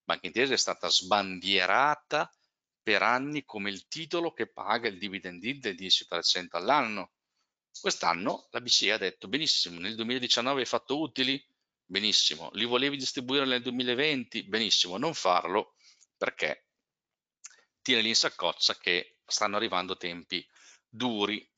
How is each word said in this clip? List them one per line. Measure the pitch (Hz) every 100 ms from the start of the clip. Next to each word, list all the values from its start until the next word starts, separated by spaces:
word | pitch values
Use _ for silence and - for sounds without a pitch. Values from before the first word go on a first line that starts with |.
Banca | - 82 90
Intesa | 104 135
è | 117
stata | - 90 87
sbandierata | - 92 104 95 92 92 95 90 107 143 147 _ 151 - _ _ _ _ _
per | - 101
anni | 104 123 139 147 -
come | 107 101
il | 95 -
titolo | 151 160 175 165
che | - 110
paga | - 98 117 113
il | 92
dividend | 98 92 90 87
yield | 107 143
del | 120 87
dieci | 92 - -
per | 85
cento | - 92 87 85
all'anno. | 98 147 117 104 87 _ _ _ _ _ _ -
Quest'anno | 196 - 85 85 101 - _
la | 120
B | 123
C | -
E | 98
ha | 107
detto: | 95 - 98
"Benissimo, | 131 160 - 85 85
nel | 90 110
duemiladiciannove | 113 127 123 - 123 139
hai | 120
fatto | 120 - 143
utili? | 156 - 127 139 _ _ _ _
Benissimo. | _ 92 107 95 - 78 80
Li | 98 117
volevi | 123 139 143
distribuire | 131 - 127 139 131
nel | 123
duemilaventi? | 123 123 123 120 151 139 120 113
Benissimo, | 92 107 107 - 87 92
non | 156
farlo, | 151 92 90 82 101 - _ - _ _ _
perché | - - 76 - _ _ _ _ _ _ _ _ - - _ _
tienili | - 120 110
in | 113
saccoccia | 160 - 87 - - -
che | - 90 - _ -
stanno | - 107 104
arrivando | 110 92 92 92
tempi | 87 87 80 90 - _ - - _
duri." | 113 123 107 101 107 -